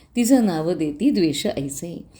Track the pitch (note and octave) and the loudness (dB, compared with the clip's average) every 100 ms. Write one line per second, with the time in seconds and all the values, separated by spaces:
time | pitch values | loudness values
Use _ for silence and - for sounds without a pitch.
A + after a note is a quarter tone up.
0 | _ - A#3 C4 G#3+ D#3+ D#3+ E3+ D3+ D3 | _ -2 4 4 4 0 -2 -2 -2 0
1 | B3+ G#3 E3 C#3 B2+ - C#3 - F3 E3 | 0 2 2 0 -4 -4 -6 -8 -10 -12
2 | - | -16